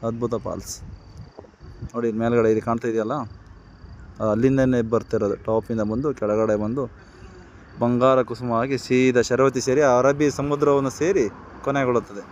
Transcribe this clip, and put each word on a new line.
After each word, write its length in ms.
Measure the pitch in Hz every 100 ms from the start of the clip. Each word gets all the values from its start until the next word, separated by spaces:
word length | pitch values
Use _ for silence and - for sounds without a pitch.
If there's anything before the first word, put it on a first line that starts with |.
| 117
ಅದ್ಭುತ 260 | 117 120 113
ಫಾಲ್ಸ್. 300 | - 90 - - - - - - - - - - - - -
ನೋಡಿ, 140 | 120 117 110
ಮೇಲ್ಗಡೆ 280 | 113 120 113
ಇದು 80 | 110 107
ಕಾಣ್ತಾ 180 | 117 120
ಇದೆಯಲ್ಲ, 240 | 113 110 143 113 - - - - - - - - -
ಅದು 100 | 110 107
ಅಲ್ಲಿಂದನೇ 440 | 127 135 131 123 113
ಬರ್ತಿರೋದು. 420 | 113 - 113 104 98 -
ಟಾಪಿಂದ 360 | 113 101 117 104
ಬಂದು 160 | 110 147 131
ಕೆಳಗಡೆ 360 | 104 107 110 107
ಬಂದು 200 | 107 127 123 - - - - - - - - -
ಬಂಗಾರ 360 | 120 123 131 131 120
ಕುಸುಮ 220 | 117 123 113
ಆಗಿ 180 | 127 135
ಸೀದಾ 380 | - 127 131 123 113
ಶರಾವತಿ 320 | 123 135 131
ಸೇರಿ 180 | 123 131 143 123
ಅರಬ್ಬಿ 300 | 131 143 151 139
ಸಮುದ್ರವನ್ನು 560 | 143 143 143 143 135 -
ಸೇರಿ 260 | 156 196 110 - - -
ಕೊನೆಗೊಳ್ಳುತ್ತದೆ. 580 | - 139 127 120 101 101 90